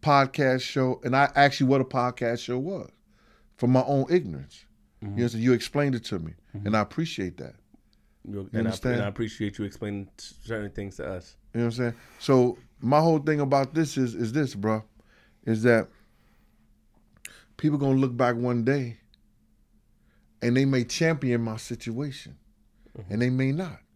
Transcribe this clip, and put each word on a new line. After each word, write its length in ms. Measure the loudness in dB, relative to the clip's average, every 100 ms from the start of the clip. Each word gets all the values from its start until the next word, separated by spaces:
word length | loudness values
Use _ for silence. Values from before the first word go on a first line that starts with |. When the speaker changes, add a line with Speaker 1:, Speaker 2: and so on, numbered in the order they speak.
Speaker 1:
podcast 580 | 6 4 4 2 2 2
show, 400 | -2 0 0 -2
and 120 | 0 2
I 140 | 2
asked 260 | 6 4 4
you 60 | 2
what 140 | 2
a 40 |
podcast 560 | 2 0 -2 -2 -4 -4
show 180 | -4 -6
was 320 | -4 -8 -12 _ _ _ _ _ _ _
from 140 | 4
my 120 | 4
own 220 | 4 0 2
ignorance. 540 | 0 0 -10 -14 -20 _ _ _ _
Speaker 2:
Mm-hmm. 140 | -8 -2
Speaker 1:
You 60 |
understand? 200 | -2 0
You 80 | 2
explained 420 | 2 2 -2 0
it 100 | -2 -4
to 120 | -8
me, 140 | -8 -14 _
Speaker 2:
Mm-hmm. 120 | -8 0
Speaker 1:
and 100 | 0
I 40 |
appreciate 560 | 0 -4 -6 -4 -8 -8
that. 160 | -16 -18 _ _ _ _ _ _ -14
Speaker 2:
You, 60 |
Speaker 1:
You 60 | -12 -6
Speaker 2:
and 40 | -2
I, 140 | -2
Speaker 1:
understand? 260 | -2 -2 -2
Speaker 2:
and 80 |
I 40 | -4
appreciate 500 | -4 -8 -4 -6 -4
you 60 |
explaining 440 | -10 -8 -8 -8 -12 -16
t-, 160 | -20 -18
certain 260 | -10 -8 -8
things 260 | -10 -12 -10
to 120 | -10
us. 280 | -10 -12 _ _
Speaker 1:
You 60 | -2
know 60 | -2
what 80 |
I'm 20 | 0
saying? 160 | -4 -4 -18 -12
So 400 | 2 4 4 0 -14 _
my 200 | 2 4
whole 180 | 6 4
thing 200 | 2 0
about 320 | 2 2 2
this 220 | 0 -2 0
is, 180 | -2
is 180 | -2 -2
this, 220 | 0 -2
bro, 280 | -2 -2 -2 -4 _ _ _ _ _ -2
is 160 | 2
that 260 | 6 4 2 _ _ _ _ _ _ _ _ _ _ _ _ _ -20 -20 _ -4
people 220 | -2 0
gonna 180 | 2 2
look 160 | 2 2
back 200 | 0 2
one 280 | 0 0
day, 340 | 0 0 -4 -12 _ _ _ _ _ _ _ _ _ _ _ _ _ _
and 140 | 0 2
they 80 | 2
may 180 | 2
champion 560 | -2 0 0 0 0 0
my 140 | -2 -8
situation, 800 | -10 -10 -8 -8 -8 -10 -18 -20 _ _ _ _ -20 -18
Speaker 2:
Mm-hmm. 140 | -8
Speaker 1:
and 100 | -2
they 80 | 0
may 220 | 2 0
not. 260 | -2 -6 -12 _